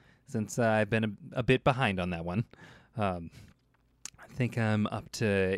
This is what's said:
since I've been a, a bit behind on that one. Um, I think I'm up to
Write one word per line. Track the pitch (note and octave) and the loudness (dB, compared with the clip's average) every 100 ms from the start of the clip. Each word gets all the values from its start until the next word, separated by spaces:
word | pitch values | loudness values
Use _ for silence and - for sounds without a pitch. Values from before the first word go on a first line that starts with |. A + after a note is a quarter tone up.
| - _ _ | -20 _ _
since | A#2 G#2 - | -4 -4 0
I've | A2+ A2 G#2 | 2 4 2
been | A2+ A2 | 2 0
a, | G2+ - C3+ | -4 -10 -6
a | |
bit | A#2 C3 | 2 4
behind | - C3 B2 F#2 | 4 2 0 0
on | F2+ | -2
that | E2+ E2+ | -4 -2
one. | F2+ - - - - - - | -2 -4 -8 -20 -20 -16 -4
Um, | G2+ F2 E2+ - - _ _ _ _ _ - _ | -2 -2 -8 -16 -20 _ _ _ _ _ -20 _
I | - | -18
think | - A#2+ A#2+ | -4 -2 0
I'm | A2 G#2+ G#2 | 0 2 0
up | A2 - | -2 -8
to | - A2 G2 F#2+ | -2 0 2 2